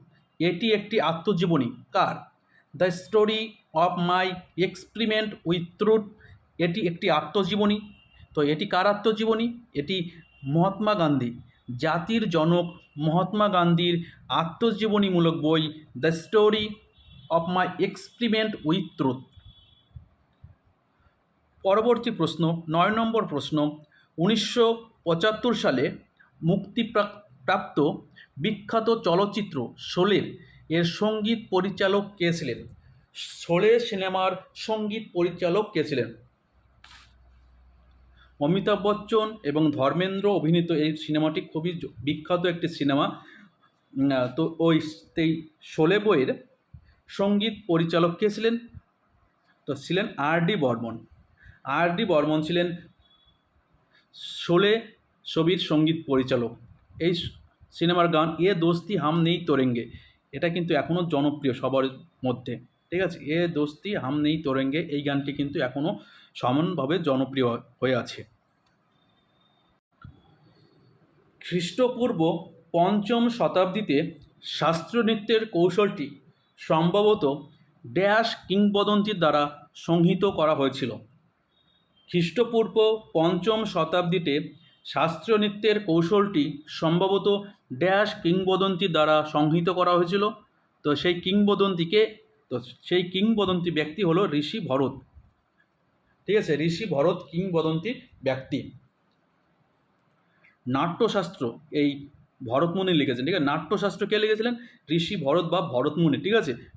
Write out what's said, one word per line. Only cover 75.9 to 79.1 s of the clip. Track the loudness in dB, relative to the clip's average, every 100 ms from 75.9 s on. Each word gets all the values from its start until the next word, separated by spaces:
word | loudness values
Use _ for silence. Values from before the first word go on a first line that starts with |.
| 0 -10 -12 _ _ _ _
সম্ভবত | 0 2 2 4 4 4 2 -2 -8 -20 _ _ -6
ড্যাশ | 0 2 2 0 -4 -2
কিংবদন্তির | 2 4 4 2 2 0